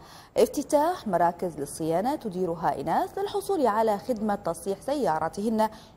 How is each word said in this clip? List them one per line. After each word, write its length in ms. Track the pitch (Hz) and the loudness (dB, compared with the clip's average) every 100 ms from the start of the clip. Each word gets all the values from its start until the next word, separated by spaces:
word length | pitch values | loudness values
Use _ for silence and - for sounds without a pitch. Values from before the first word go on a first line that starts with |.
| - - - - | -12 -20 -4 2
افتتاح 680 | 240 302 - 294 311 359 220 | 2 2 0 2 2 0 0
مراكز 520 | 170 175 180 180 151 | 2 2 2 -4 -4
للصيانة 560 | 143 - 160 165 226 302 | -8 -4 -2 0 0 -2
تديرها 680 | 220 180 185 165 165 - | -4 -2 -2 0 -2 -2
إناث 360 | - 185 381 392 | 0 0 0 -2
للحصول 500 | 403 415 381 392 240 | -4 -4 -2 2 2
على 300 | 208 226 202 | 4 2 2
خدمة 380 | - 220 214 202 | -2 -2 -2 -2
تصليح 460 | 170 170 196 190 | -2 -4 -4 -6
سياراتهن 880 | - 294 208 156 160 196 214 220 220 220 - | -2 0 2 2 0 -2 0 2 0 -2 -20